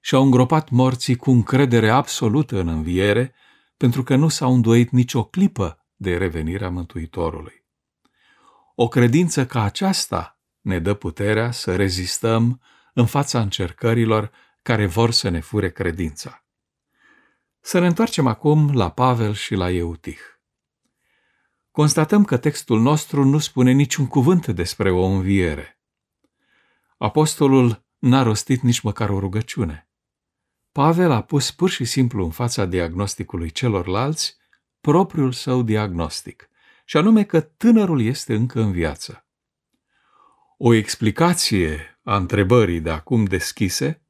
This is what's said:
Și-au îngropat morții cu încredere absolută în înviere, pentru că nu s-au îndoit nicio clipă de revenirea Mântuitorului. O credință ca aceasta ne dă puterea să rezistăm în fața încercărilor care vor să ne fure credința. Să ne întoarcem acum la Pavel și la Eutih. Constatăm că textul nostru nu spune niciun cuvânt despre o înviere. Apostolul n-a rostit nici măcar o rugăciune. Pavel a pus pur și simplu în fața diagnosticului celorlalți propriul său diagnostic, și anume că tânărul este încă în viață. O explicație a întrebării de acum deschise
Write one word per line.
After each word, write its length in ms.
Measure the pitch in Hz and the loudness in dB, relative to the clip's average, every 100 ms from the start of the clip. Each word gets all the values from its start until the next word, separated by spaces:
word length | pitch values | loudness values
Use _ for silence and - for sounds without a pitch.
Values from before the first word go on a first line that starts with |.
Și-au 220 | - 135 | 0 2
îngropat 480 | 135 123 127 156 - | 4 4 4 2 0
morții 460 | 123 131 127 - 123 | 2 2 0 -2 -2
cu 140 | - | 2
încredere 600 | 127 107 131 139 120 107 | 2 4 2 4 4 4
absolută 680 | 120 139 - 113 113 151 104 | 2 0 -2 0 0 -2 -2
în 80 | 87 | -4
înviere, 680 | 80 78 90 101 104 131 _ _ _ _ _ | -4 -2 0 2 2 -2 _ _ _ _ _
pentru 260 | 127 120 | 0 0
că 140 | 123 135 | 0 2
nu 120 | 160 | 2
s-au 260 | - 127 | 0 0
îndoit 360 | 127 113 117 120 | 2 4 4 4
nicio 340 | 127 123 123 | 2 0 -2
clipă 580 | 113 - 196 - 90 - _ _ | -4 0 0 0 -6 -6 _ _
de 160 | 95 87 | -4 -2
revenirea 520 | 92 82 78 92 95 | -2 -4 -6 -6 -6
Mântuitorului. 960 | 90 85 - 80 - 82 76 - _ _ _ _ _ _ _ _ _ _ _ _ | -8 -10 -10 -12 -6 -6 -6 -16 _ _ _ _ _ _ _ _ _ _ _ _
O 140 | - 117 | -2 0
credință 580 | - 120 135 180 - 127 | 2 4 4 0 -2 -2
ca 160 | 123 | -2
aceasta 800 | 104 - 190 190 - 90 82 _ _ _ | -4 -2 -2 -2 -4 -6 -8 _ _ _
ne 180 | - 92 | -6 -4
dă 160 | 82 | -2
puterea 560 | 101 98 80 101 107 117 | -4 -6 -6 -2 -2 -2
să 260 | 120 - 95 | -6 -4 -2
rezistăm 840 | 98 90 90 - 113 113 117 127 _ _ _ | -2 -2 -6 -6 -2 0 0 -2 _ _ _
în 140 | - 117 | 0 0
fața 340 | 139 139 131 | 0 -2 -2
încercărilor 880 | 107 - 90 - 117 117 113 110 107 _ _ _ | -4 -4 -8 -4 -2 0 2 0 -2 _ _ _
care 240 | - 113 104 | -4 0 0
vor 240 | 90 113 | 0 0
să 180 | 117 101 | 0 -2
ne 120 | 85 | -4
fure 300 | - 107 95 | -4 -4 -4
credința. 760 | - 92 85 82 71 - - _ _ _ _ _ _ _ _ _ _ _ _ | -4 -6 -4 -8 -8 -18 -18 _ _ _ _ _ _ _ _ _ _ _ _
Să 180 | - 185 | -4 0
ne 80 | 175 | 0
întoarcem 400 | 170 226 - 135 | 0 -2 0 -2
acum 480 | 110 151 151 147 | 0 0 2 2
la 160 | 135 90 | 0 -2
Pavel 440 | - 127 120 110 | 0 0 0 -2
și 200 | 104 - | -4 -4
la 160 | 98 90 | -4 -2
Eutih. 500 | 90 85 80 - 76 - _ _ _ _ _ _ _ _ _ _ _ _ _ _ | -2 -4 -8 -14 -16 -20 _ _ _ _ _ _ _ _ _ _ _ _ _ _
Constatăm 540 | - 151 147 156 208 | 0 2 2 2 4
că 120 | 202 123 | 4 2
textul 440 | 151 147 - 113 | -2 -4 -2 2
nostru 440 | 117 151 - 143 | 2 2 -2 0
nu 140 | 135 147 | 2 2
spune 320 | 151 - 127 | -2 2 4
niciun 340 | 131 143 - 131 | 4 2 0 -2
cuvânt 400 | 147 127 180 - | 2 4 2 0
despre 440 | 92 87 - 95 | -2 -2 0 0
o 140 | 90 | 2
înviere. 760 | 95 95 92 98 87 73 - _ _ _ _ _ _ _ _ _ _ _ _ _ | 2 0 2 2 0 -2 -12 _ _ _ _ _ _ _ _ _ _ _ _ _
Apostolul 840 | 110 151 156 - 143 135 123 110 _ _ | -4 0 0 2 4 4 4 0 _ _
n-a 240 | 127 131 | 2 4
rostit 380 | 120 107 - 127 | 2 0 -2 -2
nici 200 | 123 120 | 0 0
măcar 300 | - 101 107 | -2 -4 -4
o 80 | 98 | -2
rugăciune. 680 | 95 98 107 - 92 78 _ _ _ _ _ _ _ _ _ | -2 -4 -6 -6 -6 -6 _ _ _ _ _ _ _ _ _
Pavel 380 | - 143 165 180 | 0 2 2 2
a 120 | 123 | 2
pus 280 | - 147 131 | 0 -2 -2
pur 200 | - 185 | -2 -2
și 140 | - | -2
simplu 400 | 117 - 123 123 | -4 0 -2 0
în 60 | 87 | -6
fața 340 | 80 120 - | -4 -4 -2
diagnosticului 840 | 95 90 85 87 101 - - - 82 | -2 -2 -4 -4 -6 -6 -10 -8 -8
celorlalți 840 | - 127 101 87 95 135 156 - _ _ _ _ _ | -4 -2 -2 -2 -4 -4 -4 -8 _ _ _ _ _
propriul 520 | - 156 190 165 131 | 2 2 2 0 -2
său 300 | 123 - 127 | -2 -4 -2
diagnostic, 840 | 117 107 104 87 80 - - - _ _ _ _ | 0 -2 -2 -4 -6 -8 -16 -20 _ _ _ _
și 120 | _ 151 | _ 0
anume 280 | 185 220 | 4 4
că 160 | 202 165 | 4 0
tânărul 600 | 151 _ 226 226 196 151 | -2 _ 4 4 4 0
este 340 | 110 135 - | 0 -4 -4
încă 260 | 110 120 120 | -2 -2 0
în 120 | 110 | -2
viață. 540 | 87 82 73 - - _ _ _ _ _ _ _ _ _ _ _ _ _ _ | 0 -4 -4 -14 -18 _ _ _ _ _ _ _ _ _ _ _ _ _ _
O 160 | 123 | 2
explicație 1200 | 117 104 - 107 101 170 170 - 101 82 76 - _ | 2 2 -2 -2 2 0 0 0 0 -2 -4 -12 _
a 140 | - 101 | -4 -4
întrebării 640 | 90 104 95 123 104 85 | -2 0 4 4 4 -2
de 100 | 80 | -4
acum 340 | 78 - 120 | -6 -2 -2
deschise 800 | 104 92 - - 98 - 139 160 _ | 0 -2 -6 -4 -4 -2 -6 -6 _